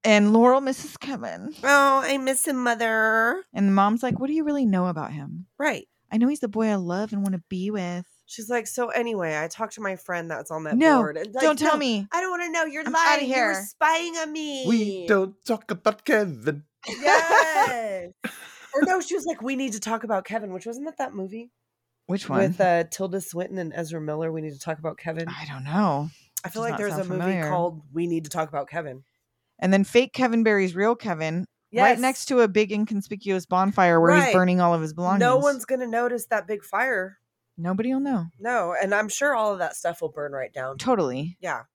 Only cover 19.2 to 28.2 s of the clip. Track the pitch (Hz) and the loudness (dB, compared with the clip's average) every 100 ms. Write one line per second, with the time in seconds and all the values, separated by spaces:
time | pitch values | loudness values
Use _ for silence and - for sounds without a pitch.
19.2 | 233 220 233 269 269 208 214 226 226 202 | -4 -6 -4 -4 -4 -6 -4 -6 -2 -4
20.2 | 185 220 202 185 226 233 294 311 262 202 | -2 -8 -6 -10 -10 -10 -10 -8 -8 -6
21.2 | 190 220 240 _ _ _ _ _ - 196 | -10 -10 -16 _ _ _ _ _ -6 -6
22.2 | - 190 196 175 185 170 165 - 190 190 | 0 2 2 4 4 4 0 -4 -4 -4
23.2 | - 170 185 190 165 160 160 165 151 151 | -6 -6 -6 -6 -6 -6 -6 -6 -6 -4
24.2 | 165 160 156 139 - 151 160 - - 160 | -4 -4 -8 -10 -8 -6 -6 -8 -8 -8
25.2 | 165 170 156 135 135 170 202 143 151 - | -8 -10 -12 -10 -4 0 2 0 -4 -10
26.2 | _ - 185 220 233 - 202 190 185 180 | _ -12 -10 -6 -4 -4 -4 -4 -4 -4
27.2 | 180 190 151 175 175 160 151 143 170 165 | -2 -2 -2 -2 -2 -6 -10 -6 -2 -4